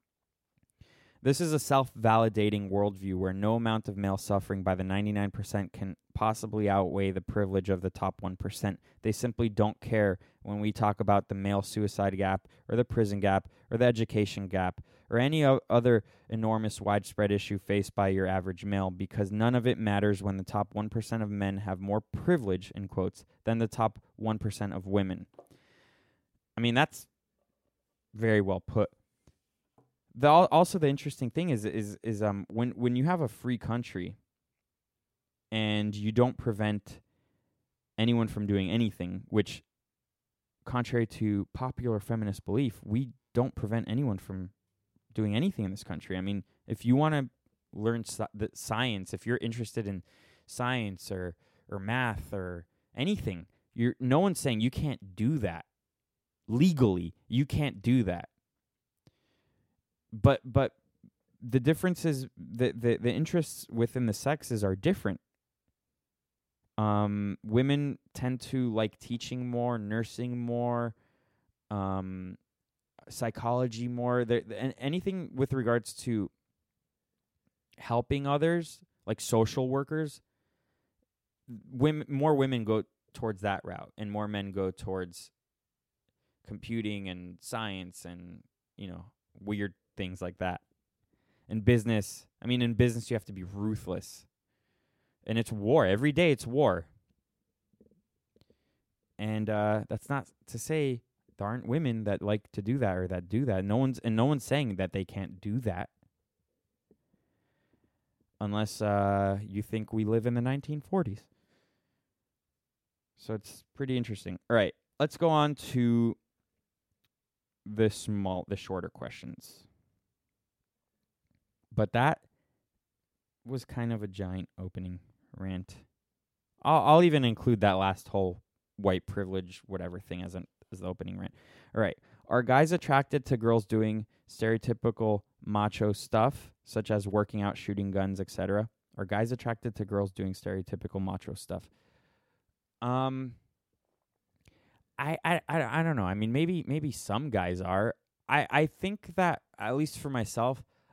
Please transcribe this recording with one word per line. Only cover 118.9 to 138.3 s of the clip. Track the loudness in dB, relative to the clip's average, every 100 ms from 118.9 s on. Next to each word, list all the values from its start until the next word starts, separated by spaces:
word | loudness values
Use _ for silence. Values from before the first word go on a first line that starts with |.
questions. | -10 -14 -12 -14 -16 -18 -20 _ _ _ _ _ _ _ _ _ _ _ _ _ _ _ _ _ _ _ _ _
But | 0 2
that | 4 2 2 _ _ _ _ _ _ _ _ _ _ _ _
was | -8 -8
kind | -6 -4 -2
of | -2
a | -4
giant | -6 -6 -4 -8 -10
opening | -10 -8 -8 -10 -14 _ _
rant. | -10 -6 -6 -8 -16 -20 _ _ _ _ _ _ _
I'll, | 4 6
I'll | 8 10
even | 8 6
include | 4 2 2 4
that | 4
last | 4 2 -2 -4
whole | -2 0 -4 _ _ _ 0
white | 2 2 0
privilege, | -6 -4 -4 -6 -14 -10
whatever | -8 -8 -10
thing | -10 -10
as | -8
an, | -10 -12 _ _
as | -10
the | -8
opening | -6 -8 -8
rant. | -10 -14 -20 -20 -8
All | -2
right. | -2 -4 _ -20 0
Are | 0
guys | 4 4 4
attracted | 2 2 2 2 -2 0
to | 0
girls | 4 4
doing | 4 0 0 -2 -6 _ _
stereotypical | -4 0 0 0 0 0 0 2 0 -2 _
macho | -4 0 0 2 0
stuff, | 0 0 2 4 0 -10 _
such | -8 -6 0
as | 0 2
working | 0 0 0
out, | -2 -4
shooting | -4 -4 -2
guns, | 0 0 -2
et | -6